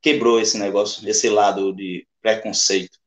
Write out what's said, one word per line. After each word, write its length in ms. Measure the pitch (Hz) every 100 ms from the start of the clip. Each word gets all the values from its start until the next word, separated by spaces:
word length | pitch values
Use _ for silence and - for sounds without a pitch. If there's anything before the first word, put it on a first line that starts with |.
quebrou 380 | - 135 117 117
esse 180 | 107 110
negócio, 500 | 101 98 104 - 104
esse 200 | 107 117
lado 420 | 104 101 98 98
de 340 | 95 98 87 - _
preconceito. 760 | 110 107 - 98 - 98 90 _